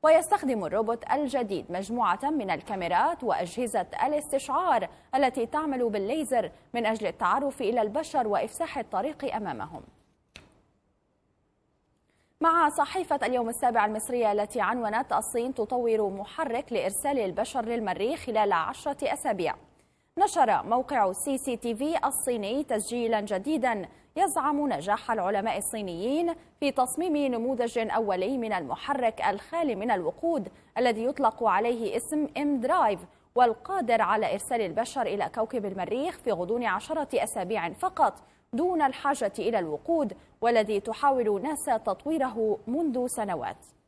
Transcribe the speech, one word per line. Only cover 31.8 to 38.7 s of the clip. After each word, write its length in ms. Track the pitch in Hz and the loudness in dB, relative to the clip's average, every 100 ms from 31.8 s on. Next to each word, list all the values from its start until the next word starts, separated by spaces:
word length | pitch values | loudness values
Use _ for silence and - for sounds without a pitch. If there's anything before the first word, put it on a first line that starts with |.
| 220 240 | -2 -4
اسم 300 | - 302 294 - | -2 -2 -2 -2
إم 220 | 294 277 | 0 0
درايف، 400 | 254 359 240 185 180 _ _ - | 2 2 2 0 -8 _ _ 4
والقادر 680 | 247 220 - 381 233 226 | 4 4 -4 -4 2 2
على 320 | 180 214 190 | 4 2 2
إرسال 280 | 196 - 240 | -2 -2 -2
البشر 400 | 196 160 247 269 | 0 -2 -4 -2
إلى 280 | 233 202 147 - | -2 -2 -4 -2
كوكب 300 | 220 247 196 | -4 -2 -6
المريخ 520 | 190 180 240 320 - | -6 -4 -2 -4 -4
في 140 | 247 | -4
غضون 320 | 175 180 233 | -2 -2 -2
عشرة 600 | 233 190 - 320 277 247 | 0 -2 -2 -4 -2 -2
أسابيع 460 | - 220 180 214 175 | -2 -4 -4 -4 -4
فقط 400 | 185 370 359 240 - - _ _ | -4 -4 2 2 0 -20 _ _
دون 280 | 233 359 | -2 0